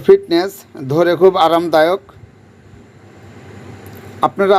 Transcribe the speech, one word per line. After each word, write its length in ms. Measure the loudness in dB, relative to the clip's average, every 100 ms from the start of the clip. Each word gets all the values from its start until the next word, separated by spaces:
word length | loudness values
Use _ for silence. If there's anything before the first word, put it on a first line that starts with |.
| 4
ফিটনেস, 460 | 2 2 -4 -4 -10 -20 -16 -6
ধরে 180 | -2 0 2
খুব 180 | 2 2
আরামদায়ক। 640 | 0 0 0 0 0 -2 -8 -20 -20 -20 _ _ -20 -20 -20 -20 -20 -20 -20 -20 -20 -20 -20 -20 -20 -20 -20 -6
আপনারা 360 | -6 -2 0